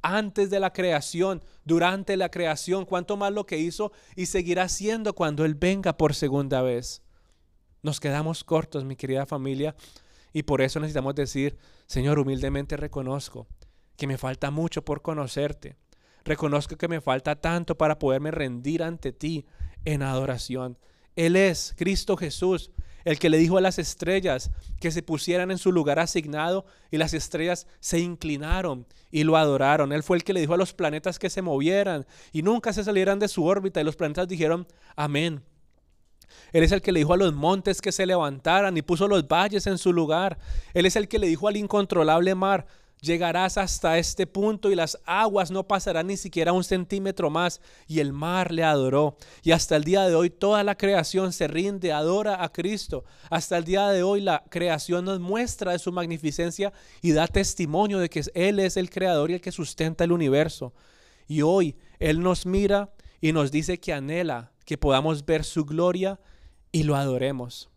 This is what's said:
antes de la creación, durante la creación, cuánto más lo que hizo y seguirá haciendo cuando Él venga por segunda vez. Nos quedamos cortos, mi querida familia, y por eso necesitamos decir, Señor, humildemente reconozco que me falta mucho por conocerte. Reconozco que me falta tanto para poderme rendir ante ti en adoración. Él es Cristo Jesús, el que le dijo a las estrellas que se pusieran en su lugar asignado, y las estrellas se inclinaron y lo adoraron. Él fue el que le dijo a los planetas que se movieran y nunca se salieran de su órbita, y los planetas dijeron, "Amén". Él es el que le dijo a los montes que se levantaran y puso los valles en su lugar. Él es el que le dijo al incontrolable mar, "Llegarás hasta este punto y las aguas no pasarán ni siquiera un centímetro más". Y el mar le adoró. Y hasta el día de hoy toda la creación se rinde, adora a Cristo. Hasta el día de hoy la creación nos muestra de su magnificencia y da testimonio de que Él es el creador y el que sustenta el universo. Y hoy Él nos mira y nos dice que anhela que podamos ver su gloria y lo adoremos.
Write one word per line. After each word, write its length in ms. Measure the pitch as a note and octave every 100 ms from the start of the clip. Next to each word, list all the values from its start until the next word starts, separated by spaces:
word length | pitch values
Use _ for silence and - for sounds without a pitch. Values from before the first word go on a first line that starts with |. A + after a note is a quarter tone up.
antes 480 | D#3+ G3+ G#3 G#3 G3
de 100 | G3
la 120 | F#3+
creación, 680 | - F3+ D3+ - E3+ F#3+ F3 - -
durante 520 | D3 E3 F3 G3 F#3+ F#3+
la 120 | F3
creación, 540 | F3 E3 D3+ - F#3+
cuánto 320 | F3+ F3+ F3 G3+
más 160 | G3+
lo 140 | G#3 G3+
que 120 | D#3
hizo 340 | E3+ - G#3+ - _
y 120 | - F3+
seguirá 380 | F#3+ F3 F3
haciendo 500 | F#3 - G#3 A3+ G#3+
cuando 300 | - E3 D3
Él 100 | D#3+
venga 420 | D3 F3+ G3 F#3+ D#3+
por 180 | D#3
segunda 480 | D3 C#3+ C#3 C#3 C3+
vez. 400 | B2+ A#2+ A#2+ - - _ _ _ _ _ _ _
Nos 180 | D3+ C#3+
quedamos 440 | D3 C#3+ D#3 E3
cortos, 400 | - D#3+ D#3 D3
mi 120 | C3+ C3+
querida 280 | C3 C3
familia, 500 | C#3 D3 C3+ C3+ D3+ D3+ - - _ _ _ D#3
y 60 |
por 180 | D3 C3+
eso 200 | C3+ D#3
necesitamos 340 | D#3 D3+ C3+
decir, 420 | C#3 C3+ C3+ C#3+ - _ _ _
Señor, 320 | C3 C3+ D3
humildemente 580 | C3+ C3 C3+ C#3 C#3+ D3+
reconozco 720 | D3+ C#3+ C3 C#3 - A#2 A2+ - - _ _ -
que 100 | C#3
me 120 | C3
falta 320 | C3 C3 C#3
mucho 340 | D3 E3 -
por 160 | - C#3+
conocerte. 800 | - D#3 C3 - D3 - - - _ _ _ _
Reconozco 520 | - D3 D#3 C#3+ - E3
que 120 | E3+
me 120 | D#3+
falta 360 | C#3 C3 D3+ D3
tanto 420 | E3 E3+ E3+ D#3+
para 200 | D#3 D3+
poderme 320 | C#3 C3+ D3+
rendir 520 | D#3 C3+ A#2+ C3 E3
ante 300 | E3 E3 C#3
ti 340 | - D3+ D#3+ - - - - D#3+
en 160 | D3
adoración. 720 | C3+ C3 C3 B2 - B2+ B2+ A#2+ _ _ _
Él 220 | - E3 F3+
es 360 | F#3+ E3 - -
Cristo 400 | F3 F#3+ - F#3
Jesús, 520 | D#3+ - F3+ F3+ - - - -
el 140 | E3+ D#3
que 120 | E3+
le 80 | D#3
dijo 180 | E3 F#3+
a 60 |
las 160 | F#3+ F3+
estrellas 720 | D#3+ - F3 F#3+ F3+ C3 - - - -
que 120 | E3
se 120 | E3
pusieran 480 | E3 D#3 - F3+ F#3
en 60 | F3+
su 160 | F#3+
lugar 260 | F3 D3 C#3+
asignado, 680 | E3+ F3+ D3+ D3+ E3 F#3+ F#3+ _ _
y 80 | D#3
las 160 | D#3
estrellas 520 | D#3 - D#3+ E3 F3 - _
se 200 | - E3+
inclinaron 840 | F3 E3 D#3 C#3+ D3+ F#3 F3+ C3 A#2+ - _
y 140 | D#3
lo 140 | D#3 D#3+
adoraron. 520 | D3+ C3+ C3+ D3+ C#3
Él 120 | D3
fue 160 | D3+ F3
el 60 |
que 100 | E3+
le 60 | F#3
dijo 120 | D3+
a 60 | F3
los 160 | F#3
planetas 440 | - D#3+ D3+ F#3 -
que 120 | F#3
se 100 | -
movieran 640 | F3+ C#3 D3+ G3 G3 D#3 C3 - -
y 120 | D#3
nunca 320 | F3 A#3 A#3
se 100 | G3
salieran 360 | G3+ G3+ F#3+ G3
de 80 | G#3
su 180 | - D#3+
órbita, 340 | G3 F#3+ E3+
y 40 |
los 120 | D#3 D3
planetas 320 | D#3 D3 F3+
dijeron, 400 | F3 D#3 E3+ F3 _ - -
"Amén". 460 | D3+ C#3+ E3 C#3+ - _ _ _ _ _ _ _ _ - -
Él 100 | E3
es 100 | E3
el 100 | G3
que 100 | G3+
le 80 | F3
dijo 140 | D3+
a 40 | F3+
los 160 | F#3+
montes 460 | D3 D#3 G3 G3 F#3
que 120 | G3
se 140 | - F#3
levantaran 720 | F3+ D3 C3+ D#3+ F#3 G3+ E3+
y 60 |
puso 260 | D3 E3+ G3+
los 200 | G3 C#3+
valles 380 | D#3+ G3 G3+ G3
en 120 | F#3
su 140 | F#3
lugar. 460 | F3 D3+ D#3+ F#3+ - - - -
Él 120 | F3+ F3+
es 100 | G#3+
el 120 | G#3
que 100 | G#3+
le 80 | F#3
dijo 220 | D#3+ G3+
al 80 | G#3
incontrolable 800 | G3+ G#3 G3 F3+ D#3 D#3+ F#3
mar, 320 | F#3 G3 F#3+ - - _ _
"Llegarás 580 | D3 E3+ F3 E3+ F#3 G#3
hasta 400 | F#3+ - E3+ E3
este 280 | E3 - A3
punto 440 | G3 G#3+ G#3 G3+
y 40 |
las 240 | F#3 D#3+ -
aguas 460 | - F#3 A3 G3+ E3
no 180 | F#3+ F#3+
pasarán 380 | G3 - E3 F3
ni 100 | G3
siquiera 360 | F#3+ E3+ D#3+
un 120 | F3+
centímetro 680 | F3+ F#3 F3 G3 G3 F#3+ E3
más". 300 | D#3+ F3 - - - -
Y 140 | D#3
el 120 | C#3+
mar 400 | C#3 D#3+ F#3 F3
le 120 | E3
adoró. 520 | D#3+ D3 C3 C3+ D3+ - - -
Y 100 | E3
hasta 240 | E3 - D#3
el 80 |
día 240 | D3 G3 F#3+
de 60 |
hoy 160 | E3 F3
toda 340 | - G3 G#3
la 120 | G3+ G3
creación 560 | G3 G3 D#3 F#3 F#3+
se 140 | - D3+
rinde, 460 | D#3+ G3 G3 F3
adora 500 | D3+ D#3 G3 G#3+ F#3+
a 100 | E3+
Cristo. 520 | - F3+ G#3 - C#3 - - -
Hasta 300 | E3+ - E3+
el 60 |
día 240 | E3+ F#3+ G3+
de 140 | F#3+
hoy 180 | F#3 G3+
la 240 | G3 D#3+ -
creación 560 | F3 F3 D#3 - F3
nos 160 | F#3 F#3+
muestra 520 | F3+ G#3+ A#3+ - F#3+
de 60 | F3
su 140 | -
magnificencia 800 | F3+ E3+ E3 D3+ D3 E3+ E3 G3 - - -
y 100 | E3+
da 140 | D#3 E3
testimonio 720 | G3+ G3 - D#3+ E3+ G#3 G3
de 100 | E3+
que 160 | D#3+ C#3
Él 260 | F3 F#3 G3+
es 160 | F#3+ F#3+
el 120 | F#3
creador 420 | G3 F#3 D#3+ D3+
y 40 |
el 60 | F3+
que 120 | -
sustenta 520 | - D3+ - D#3+ D#3+
el 80 | E3+
universo. 600 | F3 D3 C#3 D#3 - B2+ - _ _ _ _ -
Y 140 | D3+
hoy 340 | D3+ F#3+ E3+ - - -
Él 240 | D#3+ D#3+
nos 240 | F3+ F3 F3+
mira 480 | F#3+ G3+ G3+ G3+ - - _
y 120 | D#3+
nos 180 | D#3+ C#3
dice 280 | D3 D#3+ F3+
que 140 | -
anhela 600 | D3 C3+ E3 E3+ B2 A#2 _ -
que 100 | D3
podamos 480 | D3 C3+ D#3 D3+
ver 200 | C#3+ D#3
su 200 | D3+ E3
gloria 560 | D3 D#3+ F3+ F3+ F#3+ G3 _ - - _ _
y 100 | E3
lo 140 | D3 C#3
adoremos. 720 | C#3 B2 C3 C3 A#2+ - -